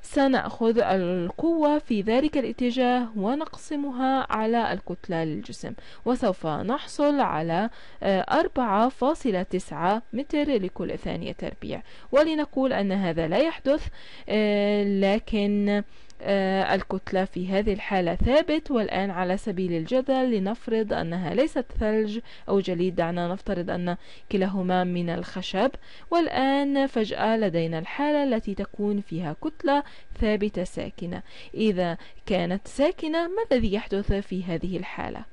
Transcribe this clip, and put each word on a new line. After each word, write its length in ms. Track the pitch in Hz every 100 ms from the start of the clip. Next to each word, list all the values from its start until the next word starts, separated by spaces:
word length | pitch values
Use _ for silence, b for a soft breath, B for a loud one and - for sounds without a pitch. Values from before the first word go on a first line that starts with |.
سنأخذ 760 | - 285 269 262 - - 226 233
القوة 1000 | - 190 175 180 175 - 330 330 294 302
في 220 | - 214
ذلك 360 | 202 240 302 302
الاتجاه 720 | 233 - 247 240 247 247 233 220
ونقسمها 1160 | 196 277 311 - - 294 285 247 262 269 -
على 400 | 214 220 233 220
الكتلة 500 | 202 - 196 - 165
للجسم، 500 | 160 160 - - - - B B 220
وسوف 420 | 254 220 180 160
نحصل 720 | 147 190 285 - - 294 285
على، 500 | 208 156 165 165 220 B B B
آه، 180 | - 190
أربعة 680 | - 294 370 - 240 196 240
فاصلة 540 | - 269 320 254 180
تسعة 580 | - 180 - 147 170 214 -
متر 360 | 226 285 302 294
لكل 480 | 247 180 - 175 -
ثانية 340 | 185 - -
تربيع. 500 | - - - - - B B B
ولنقول 640 | 262 320 311 294 269 262
أن 180 | 214 202
هذا 360 | 190 185 160 160
لا 100 | 196
يحدث، 500 | 320 - 269 294 - B B B -
آه، 540 | 214 214 208 202 208
لكن، 1000 | 202 196 196 214 - 214 202 208 202 208 208 b b -
آه، 540 | - 196 190 190 - 190
الكتلة 500 | - 190 - 185 190
في 220 | - 185
هذه 260 | 196 214
الحالة 420 | 196 - 196 170 175
ثابت. 560 | 226 285 339 311 -
والآن 380 | 254 208 - 196
على 280 | 180 180 190
سبيل 360 | - 180 185
الجدل 580 | 170 160 254 254 262 254
لنفرض 640 | 220 190 226 - 226 214
أنها 400 | - 165 170 175
ليست 320 | - 311 294 247 -
ثلج 400 | 214 220 214 220 B B -
أو 100 | 196
جليد، 360 | 190 175 185 175
دعنا 320 | 165 175 175
نفترض 420 | 190 - 190 -
أن 280 | 175 180 202 B B -
كلاهما 520 | 196 185 196 185 185
من 260 | 180 175 170
الخشب. 640 | 170 175 190 185 185 254 - B B B
والآن 760 | 339 320 - 269 277 285 277 269
فجأة 500 | 240 214 - 214 226
لدينا 420 | 208 165 165 160
الحالة 440 | - - 294 294
التي 320 | 277 226 208 190
تكون 460 | 202 - 202 208
فيها 340 | 202 185 175 156
كتلة 420 | 311 - 302 285 285 B B -
ثابتة 440 | 226 214 214 190
ساكنة. 600 | 180 - 196 - 180 - B B B
إذا 440 | - 214 180 175 165 B B -
كانت 420 | 185 175 185 -
ساكنة، 600 | - 294 - 320 330 339
ما 160 | 392 453
الذي 220 | 254 220
يحدث 400 | 202 - 196 202
في 300 | 196 - 185
هذه 340 | 180 165 175 185
الحالة؟ 480 | 185 - - - 220